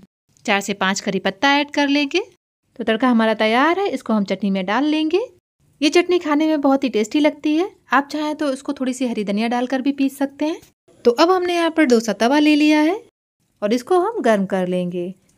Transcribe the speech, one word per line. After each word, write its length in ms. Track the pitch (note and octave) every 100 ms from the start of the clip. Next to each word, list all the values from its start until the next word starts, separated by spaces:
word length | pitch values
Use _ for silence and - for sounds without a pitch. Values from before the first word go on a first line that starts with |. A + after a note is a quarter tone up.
| - _ _ _
चार 160 | - G3+
से 140 | G3+
पाँच 260 | G3 F#3+ G3
करी 180 | G#3+ F#3+
पत्ता 340 | G3 G3 C#4
ऐड 160 | C#4+ C#4+
कर 180 | D4 C#4
लेंगे। 320 | C#4+ C#4+ F4 A#4+ _ _ _ _ -
तो 60 |
तड़का 240 | A3+ A3 B3+
हमारा 260 | A#3 A3 A3
तैयार 420 | A3 A#3 D4+ F4
है, 100 | G4+
इसको 240 | C4+ -
हम 120 | A3
चटनी 260 | G3+ F#3+ G3+
में 140 | F#3+ F#3
डाल 180 | A3+ D4+
लेंगे। 340 | D#4 D#4 F4+ B4+ _ _ _ _ _
ये 80 | D4
चटनी 280 | F4 F4 F4+
खाने 280 | D#4 D4 D#4
में 140 | D#4
बहुत 240 | C#4+ C4+
ही 40 | C4
टेस्टी 300 | G#3+ A3 D4+
लगती 360 | D4 D4 D#4 D#4
है। 140 | G#4 - _
आप 160 | C4 C#4
चाहें 220 | D4+ D4+ D4+
तो 160 | D4
इसको 200 | C4+ -
थोड़ी 200 | C#4 C4
सी 140 | B3+ B3+
हरी 180 | A3+
धनिया 240 | G3+ G3+ A#3
डालकर 340 | A#3+ B3+ C4
भी 100 | C#4
पीस 240 | C#4 C4+ -
सकते 260 | C#4 C#4
हैं। 160 | D4+ F#4 - _ _ _
तो 60 | A#3+
अब 180 | A#3+ E4+
हमने 240 | F#4 F4+
यहाँ 160 | F4 E4
पर 140 | D#4+ C#4+
डोसा 260 | A#3 A3+
तवा 240 | G3+ A#3 D4
ले 160 | D4+ D4
लिया 240 | D4+ D#4
है 200 | D4+ A4 - _ _ _ _ _
और 100 | G#3
इसको 260 | B3 B3 F4+
हम 200 | G4 A4+
गर्म 240 | A#3+ G#3 F#3+
कर 220 | F#3+ F3+
लेंगे। 440 | F3+ F3 F3 F3 - _